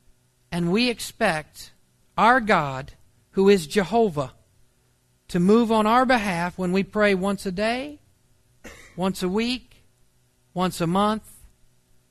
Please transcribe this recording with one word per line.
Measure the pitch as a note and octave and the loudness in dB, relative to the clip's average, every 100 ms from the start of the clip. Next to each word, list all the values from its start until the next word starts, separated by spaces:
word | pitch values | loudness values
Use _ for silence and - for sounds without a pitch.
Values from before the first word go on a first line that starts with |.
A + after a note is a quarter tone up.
| _ _ _ _ - | _ _ _ _ -10
And | E3+ E3+ | -4 0
we | G3+ B3 | 0 0
expect | - - - G#3+ D#3 D3 - - _ _ _ _ - | -4 -10 -4 -2 -2 -8 -18 -20 _ _ _ _ 2
our | G#3+ B3+ | 4 4
God, | G#3+ F#3 C#3+ C3 C3 - _ _ _ | 2 0 0 -6 -12 -18 _ _ _
who | - G3 | 2 4
is | G3+ D3+ | 4 2
Jehovah, | G#3 E3 A#3 A3 D3 B2+ - _ _ _ _ _ _ _ _ - | -2 0 0 0 -2 -8 -10 _ _ _ _ _ _ _ _ -6
to | F3+ | 0
move | F3+ A3 A3+ | 4 4 4
on | A3 G#3+ | 0 2
our | A#3+ B3+ | 2 4
behalf | B3+ G3+ E3+ F3 F3+ | 2 0 -4 -6 -4
when | F#3 | -2
we | F#3 | -2
pray | G3 G#3+ G#3 | -2 0 0
once | F#3+ G3 G3 | 0 -2 -4
a | G3+ | -6
day, | F3+ A3 B3 D4 D4 _ _ _ _ _ _ - - - - | -4 -4 -4 -8 -14 _ _ _ _ _ _ -20 -20 -16 -6
once | F#3+ F#3 | -4 -2
a | F#3 | -2
week, | G3+ A#3 B3 - _ _ _ _ _ _ _ _ | -2 -2 -4 -10 _ _ _ _ _ _ _ _
once | F3+ F3+ F3 | -4 -4 -2
a | E3 | 0
month. | F#3 G#3 A3 - - - _ _ _ _ _ _ | 2 0 -2 -8 -20 -20 _ _ _ _ _ _